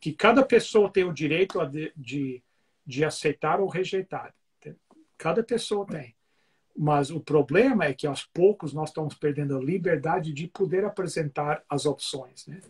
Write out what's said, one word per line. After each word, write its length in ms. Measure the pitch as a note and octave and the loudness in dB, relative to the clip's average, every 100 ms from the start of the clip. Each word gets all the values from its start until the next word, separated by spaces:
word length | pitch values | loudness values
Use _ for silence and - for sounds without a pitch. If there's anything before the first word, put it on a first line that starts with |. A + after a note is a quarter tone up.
Que 120 | E3 | -8
cada 280 | - G#3+ A#3 | 4 6 6
pessoa 480 | C4+ A3+ - A3 G3 | 6 4 6 4 4
tem 140 | G3 | 2
o 80 | F3+ | 0
direito 480 | D3 D3+ D#3+ F#3+ F#3+ | 0 0 2 0 0
a 60 | D3 | -4
de, 260 | D3+ D#3 | -6 -8
de, 480 | D3+ A#2+ C#3+ C3+ B2+ _ _ _ _ - | -12 -8 -6 -6 -8 _ _ _ _ -10
de 180 | B2+ | -2
aceitar 560 | D#3 - D#3 - D#3 E3+ | -2 0 -2 0 0 0
ou 80 | F#3+ | 0
rejeitar. 680 | E3 F#3 F#3+ F#3 C3+ A#2 _ _ _ - - _ _ _ - | -2 -2 -4 -4 -8 -10 _ _ _ -20 -20 _ _ _ -6
Cada 240 | D#3+ F3 | -2 -2
pessoa 440 | A3+ A3+ - G3+ G3 | 0 -2 -2 -4 -4
tem. 280 | D#3 B2+ _ _ _ _ _ _ - | -10 -12 _ _ _ _ _ _ -2
Mas 320 | D3+ D3 C3+ | 2 2 0
o 80 | D#3+ | -4
problema 640 | - D3+ - E3 C4 A3 D3+ | 2 2 4 4 6 4 0
é 80 | |
que, 120 | C3+ D3 | -2 -4
aos 180 | C3+ | -6
poucos, 480 | - - F#3+ G3+ D3+ | -6 4 4 4 -4
nós 160 | D3 D3+ | -6 -6
estamos 240 | - D#3 | -6 -8
perdendo 420 | - D3 C#3+ C#3+ C3+ | -4 -2 -2 -2 -2
a 40 | |
liberdade 680 | C3+ F#3 F3 D#3 D#3+ F3+ D#3+ | -2 -2 0 0 0 -2 -4
de 140 | C#3+ E3+ | -8 -8
poder 380 | - F#3 F#3 | -4 -2 0
apresentar 800 | G3+ G3 E3+ E3+ D3+ D3+ D3 D3+ - | -2 -4 -4 -4 -4 -4 -4 -4 -4
as 180 | C#3+ D3 | -4 -2
opções, 600 | C3+ - C#3 - - - | -4 -6 -10 -12 -18 -18
né? 140 | F#3+ | -18